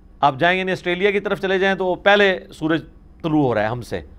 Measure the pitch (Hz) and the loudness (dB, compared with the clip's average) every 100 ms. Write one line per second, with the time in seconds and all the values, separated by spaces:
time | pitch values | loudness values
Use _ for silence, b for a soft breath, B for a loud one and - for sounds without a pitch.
0 | - - 143 131 170 185 185 175 175 175 | -20 -2 0 2 0 0 -2 -4 -4 0
1 | 202 202 202 196 190 190 196 185 185 175 | 0 0 -2 -4 -2 0 0 0 -2 0
2 | 202 208 196 185 - - 156 160 - - | 2 4 4 0 -6 -8 -2 -2 -4 -18
3 | - - 165 151 135 107 107 123 113 92 | -20 -10 -2 0 2 0 0 -4 -8 -10
4 | - | -10